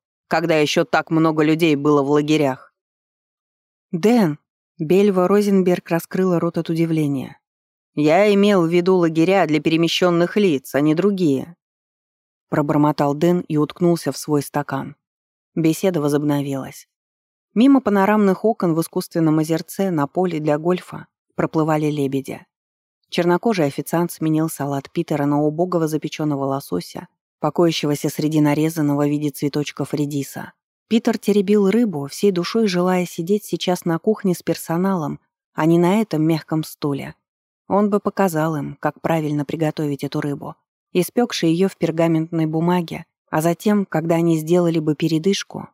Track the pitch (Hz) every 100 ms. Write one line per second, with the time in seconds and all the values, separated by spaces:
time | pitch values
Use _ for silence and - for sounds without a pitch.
0 | _ _ _ 160 165 156 143 170 165 160
1 | - 160 160 156 156 160 170 143 147 147
2 | 139 147 147 156 139 127 - _ _ _
3 | _ _ _ _ _ _ _ _ _ 170
4 | 208 247 170 147 _ _ _ - 151 185
5 | 208 185 180 202 202 196 180 180 - 165
6 | - 190 185 165 170 170 160 165 165 160
7 | 147 135 - - _ _ _ _ _ 147
8 | 147 170 208 202 202 196 165 175 175 185
9 | 170 160 165 196 156 151 156 160 170 -
10 | 180 170 170 214 196 131 - 135 151 156
11 | 202 190 170 135 165 - _ _ _ _
12 | _ _ _ _ _ 156 147 151 147 151
13 | 143 147 170 175 - 151 147 - 175 170
14 | 143 - - 147 - 147 - 135 139 -
15 | _ _ _ _ _ 175 160 160 196 165
16 | 143 147 147 143 139 135 135 - - _
17 | _ _ _ _ _ 208 269 269 226 196
18 | 190 214 202 185 214 220 175 160 165 185
19 | - 170 160 156 156 160 - - 190 160
20 | 143 175 185 156 151 147 170 180 - 156
21 | - _ _ - 160 160 156 156 151 147
22 | 135 135 131 - - _ _ _ _ _
23 | _ - 175 175 233 190 143 147 - 165
24 | 170 - 160 156 160 - 143 139 - 170
25 | 170 151 143 147 151 151 180 180 160 156
26 | 156 - 151 139 139 135 - 180 - -
27 | 180 _ _ _ 151 - 170 160 147 147
28 | 151 - 151 156 147 147 160 160 147 143
29 | 147 147 147 - 143 147 147 - 143 147
30 | 143 143 135 - - _ _ _ _ 226
31 | 240 214 - 202 190 208 190 220 233 151
32 | 139 - 202 175 175 226 214 175 180 185
33 | 180 - 165 208 - 170 - 180 175 165
34 | 220 214 190 170 - 160 - 165 190 185
35 | 147 151 _ _ _ - 160 170 175 208
36 | 214 151 156 160 - 160 156 - 147 139
37 | 139 - _ _ _ _ - 190 208 202
38 | 202 - 196 156 160 151 143 143 151 -
39 | - 165 151 147 139 156 151 160 147 139
40 | 143 156 147 143 - - _ _ _ 185
41 | 170 - 240 - 165 165 190 - 165 160
42 | 165 160 160 165 156 160 175 180 165 156
43 | - _ _ 156 165 170 208 208 190 156
44 | 165 165 170 160 156 180 170 165 156 147
45 | 160 156 190 196 - - -